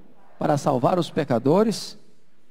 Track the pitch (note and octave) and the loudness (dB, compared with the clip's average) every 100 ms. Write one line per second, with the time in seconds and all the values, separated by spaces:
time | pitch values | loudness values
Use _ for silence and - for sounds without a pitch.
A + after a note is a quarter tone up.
0 | - - - - D#3 C#3+ D#3 C3 D3+ F#3 | -18 -18 -14 -2 0 2 2 4 4 2
1 | - - C#3+ A#2 C3 F3+ A3 - - - | 0 -2 0 2 4 4 4 0 -8 -14
2 | - - - - - | -18 -18 -18 -18 -18